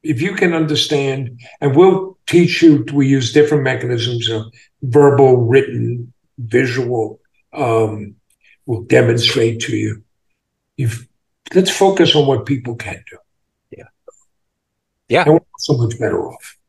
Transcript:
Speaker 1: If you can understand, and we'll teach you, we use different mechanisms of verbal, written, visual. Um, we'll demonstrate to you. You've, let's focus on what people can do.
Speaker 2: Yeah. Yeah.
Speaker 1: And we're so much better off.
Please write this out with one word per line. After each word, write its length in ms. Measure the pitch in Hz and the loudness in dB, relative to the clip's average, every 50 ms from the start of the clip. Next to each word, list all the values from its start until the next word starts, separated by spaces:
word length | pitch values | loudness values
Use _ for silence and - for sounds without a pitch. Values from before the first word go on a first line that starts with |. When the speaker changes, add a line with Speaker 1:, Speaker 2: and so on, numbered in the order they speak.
| _ | _
Speaker 1:
If 200 | 156 147 117 156 | -4 -4 -2 -4
you 120 | 202 190 | -6 -2
can 200 | 190 196 175 170 | -2 -2 0 0
understand, 840 | 160 160 151 151 139 - - 151 143 139 139 135 143 135 117 - - - - - _ | 0 -2 -2 -2 -4 -2 -2 -2 -2 -2 -2 -4 -6 -8 -10 -12 -18 -20 -20 -14 _
and 160 | - 143 123 | -4 0 4
we'll 400 | 147 185 190 185 190 - - - _ _ | 6 6 6 4 2 -4 -8 -14 _ _
teach 360 | - - 175 170 - - - 165 | 0 2 2 2 2 2 6 6
you, 240 | 165 147 135 117 - 139 | 6 6 6 2 -2 -2
we 160 | 143 139 131 | 0 2 2
use 240 | 139 135 123 110 - | 2 0 0 0 2
different 320 | 147 151 147 151 147 131 | 2 2 4 2 -2 -2
mechanisms 680 | 131 127 120 123 123 123 117 113 123 123 117 113 110 | -2 -4 -4 -6 -6 -6 -4 -4 -4 -4 -4 -6 -6
of 140 | 113 110 110 - _ _ _ _ _ _ - | -6 -6 -8 -10 _ _ _ _ _ _ -8
verbal, 640 | 127 120 147 143 143 135 127 139 127 127 123 120 | 0 4 6 6 6 6 6 6 6 6 4 2
written, 680 | 113 127 135 135 131 120 117 117 117 123 123 120 - _ _ _ _ _ - | 2 2 2 2 0 -6 -6 -6 -6 -6 -8 -12 -16 _ _ _ _ _ -16
visual. 840 | 123 110 110 123 131 120 117 131 127 120 123 117 110 107 - _ _ _ _ _ _ _ - | -12 -2 0 0 0 0 -2 -4 -4 -4 -4 -4 -6 -6 -10 _ _ _ _ _ _ _ -8
Um, 640 | - 139 117 117 113 110 104 107 107 101 104 104 _ _ _ _ _ _ _ _ _ _ | -6 -4 -2 0 0 -2 -2 -4 -8 -12 -14 -18 _ _ _ _ _ _ _ _ _ _
we'll 160 | - 120 107 - | -8 -8 -8 -4
demonstrate 760 | - - 127 123 117 117 117 - - - - 113 113 117 110 | 0 0 2 2 2 0 0 -2 -2 0 0 -2 -2 -2 -4
to 160 | - - 120 | -8 -6 -6
you. 260 | 110 107 107 107 - _ _ _ _ _ _ _ _ _ _ _ _ _ _ _ | -4 -4 -6 -8 -10 _ _ _ _ _ _ _ _ _ _ _ _ _ _ _
You've, 320 | - 135 113 - - - _ _ _ _ _ _ _ _ - - | -6 -6 -6 -6 -8 -16 _ _ _ _ _ _ _ _ -2 0
let's 160 | 180 185 185 | 0 0 0
focus 440 | - - 196 196 190 190 175 160 - | 0 2 2 2 2 2 0 2 2
on 120 | 151 143 | 0 0
what 200 | 139 135 120 - | 0 0 -2 -2
people 300 | - 143 127 - 123 113 | -4 -6 -6 -6 -10 -12
can 260 | - - 113 - - _ - | -12 -12 -14 -14 -14 _ -20
do. 80 | - - _ _ _ _ _ _ _ _ _ _ | -20 -20 _ _ _ _ _ _ _ _ _ _
Speaker 2:
Yeah. 140 | - - 131 _ _ _ _ - _ _ _ _ _ _ _ _ _ _ _ _ _ _ _ _ _ _ _ _ | -20 -20 -20 _ _ _ _ -20 _ _ _ _ _ _ _ _ _ _ _ _ _ _ _ _ _ _ _ _
Yeah. 140 | 117 156 180 | 0 0 4
Speaker 1:
And 120 | 147 151 | 4 2
we're 60 | - _ _ _ - | 2 _ _ _ -16
so 180 | - - 151 | -4 -4 -2
much 220 | 123 117 107 110 - | -2 -2 -4 -4 -4
better 220 | 113 98 90 87 - - | -6 -4 -4 -6 -8 -10
off. 280 | - - - - - _ _ | -14 -18 -20 -20 -20 _ _